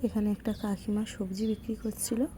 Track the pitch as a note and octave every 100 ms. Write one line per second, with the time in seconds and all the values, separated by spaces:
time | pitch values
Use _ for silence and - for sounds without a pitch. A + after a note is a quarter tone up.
0 | A#3 A3 G#3 G3+ - G#3 G#3+ G3 - G#3
1 | A3 - F#3+ F#3+ A3 G#3 - A3 A3 -
2 | - A3+ C#4+